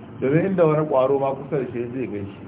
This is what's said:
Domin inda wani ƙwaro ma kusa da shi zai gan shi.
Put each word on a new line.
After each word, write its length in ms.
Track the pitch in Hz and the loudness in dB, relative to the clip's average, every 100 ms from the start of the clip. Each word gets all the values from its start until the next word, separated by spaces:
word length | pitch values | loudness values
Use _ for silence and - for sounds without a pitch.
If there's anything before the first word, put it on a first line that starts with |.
| - - | -16 -4
Domin 260 | 131 156 190 | 2 2 2
inda 200 | 185 160 | 4 4
wani 200 | 151 151 | 4 2
ƙwaro 340 | 135 131 139 | 2 4 2
ma 120 | 139 | 0
kusa 260 | 139 143 147 | -4 -4 -4
da 20 | 120 | -4
shi 160 | 123 120 | -6 -6
zai 140 | 131 107 | -6 -6
gan 180 | 101 98 | -6 -8
shi. 160 | - | -12